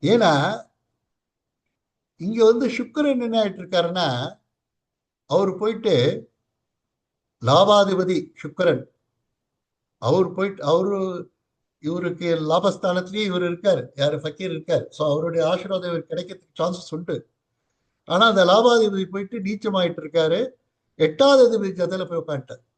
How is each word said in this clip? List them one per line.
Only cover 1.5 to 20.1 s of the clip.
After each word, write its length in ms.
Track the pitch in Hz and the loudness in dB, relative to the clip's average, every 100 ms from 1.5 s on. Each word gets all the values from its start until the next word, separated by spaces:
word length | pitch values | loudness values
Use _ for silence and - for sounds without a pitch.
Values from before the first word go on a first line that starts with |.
| _ _ _ _ _ _ _ | _ _ _ _ _ _ _
இங்க 280 | 170 226 | -8 4
வந்து 220 | 220 233 254 | 6 6 2
சுக்கிரன் 540 | - 247 - 294 262 | -2 -6 0 0 0
என்ன 240 | 233 226 | 0 0
ஆயிட்டு 160 | 208 190 | 0 -4
இருக்காருன்னா, 760 | 175 185 170 185 165 123 143 - _ _ _ _ _ _ _ _ _ | -4 -2 0 0 -2 -2 -6 -12 _ _ _ _ _ _ _ _ _
அவரு 320 | 156 190 180 | 0 0 -2
போயிட்டு 360 | 214 226 220 151 131 - - _ _ _ _ _ _ _ _ _ _ _ | -4 -2 0 2 2 -2 -10 _ _ _ _ _ _ _ _ _ _ _
லாபாதிபதி 880 | 117 147 196 208 196 185 180 170 - _ | 2 4 6 6 4 2 0 -2 -4 _
சுக்கிரன், 420 | 151 - 175 135 - _ _ _ _ _ _ _ _ _ _ _ | -16 -2 0 0 -4 _ _ _ _ _ _ _ _ _ _ _
அவர் 340 | 113 165 180 | 0 2 2
போயிட்டு, 300 | - 196 196 | -2 -6 -4
அவரு, 680 | 143 170 190 202 190 180 - _ _ _ _ _ | 0 0 2 -2 -4 -8 -14 _ _ _ _ _
இவருக்கு 580 | 147 175 175 165 175 165 | -8 -6 -6 -6 -2 -2
லாபஸ்தானத்திலேயே 880 | 156 165 190 185 190 180 180 202 | 0 0 0 -2 -2 -4 -4 -6
இவர் 180 | 208 180 | -4 -2
இருக்காரு, 460 | 175 175 202 165 123 | -4 -2 0 0 -2
யாரு? 220 | - 139 151 | -4 -2 -2
ஃபக்கீர் 340 | 156 147 185 | -8 -10 -8
இருக்காரு. 380 | 160 - 160 - | -8 -2 -4 -4
So 220 | - 156 | -6 -2
அவருடைய 380 | 147 165 165 160 | -2 -2 -2 0
ஆசீர்வாதம் 400 | 180 185 190 180 | -2 -4 -6 -4
இவருக்கு 280 | 165 - 165 | -6 -6 -10
கிடைக்கிறதுக்கு 440 | 180 190 _ - | -10 -14 _ -6
சான்சஸ் 340 | 165 180 - | -4 -4 -10
உண்டு. 360 | 156 175 151 - _ _ _ _ _ _ _ | -12 -8 -10 -10 _ _ _ _ _ _ _
ஆனா 220 | - 170 226 | -4 2 2
அந்த 180 | 196 | 4
லாபாதிபதி 600 | 175 202 240 233 214 196 | 6 6 6 4 2 0
போயிட்டு 340 | 185 190 196 240 | -6 -8 -8 -8
நீச்சமாயிட்டு 640 | 190 208 220 190 175 170 | -8 -6 -4 -2 -2 -4
இருக்காரு, 460 | 156 | -6